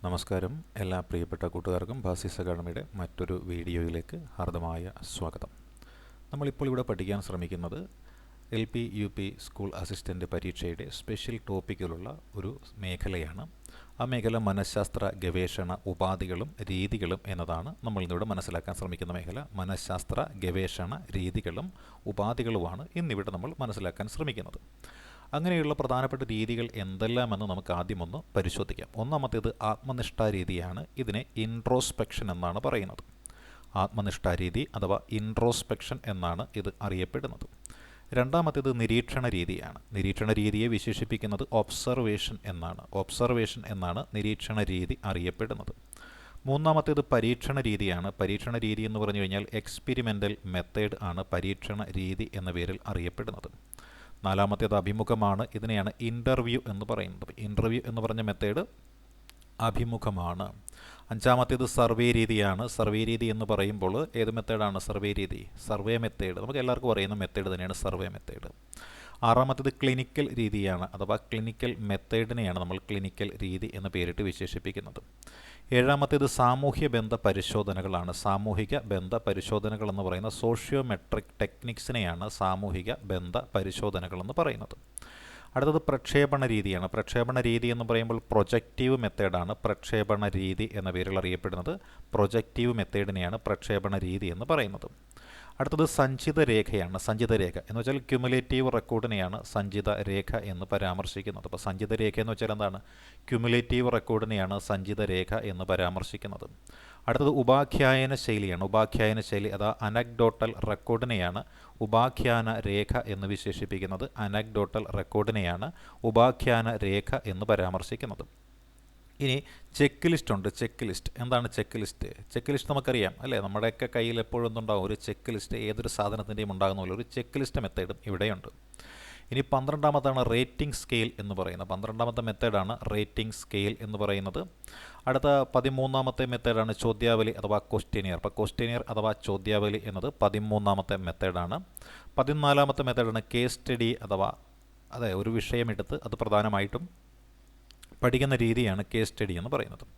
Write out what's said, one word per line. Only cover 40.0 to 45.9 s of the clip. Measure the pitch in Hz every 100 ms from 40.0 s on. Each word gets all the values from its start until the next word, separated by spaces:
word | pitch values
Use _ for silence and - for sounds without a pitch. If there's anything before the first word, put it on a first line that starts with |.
| 95 98 107 107
രീതിയെ | 104 104 117
വിശേഷിപ്പിക്കുന്നത് | 107 - 107 - 113 107 104 - 117
ഒബ്സർവേഷൻ | 107 - - 127 113 104 - 107 104
എന്നാണ്. | 90 85 87 - 95
ഒബ്സർവേഷൻ | 95 - 120 120 107 - -
എന്നാണ് | 98 90 90 - 104
നിരീക്ഷണ | 104 107 - 107 101
രീതി | 92 87 127 101
അറിയപ്പെടുന്നത്. | 92 87 - 113 104 101 - -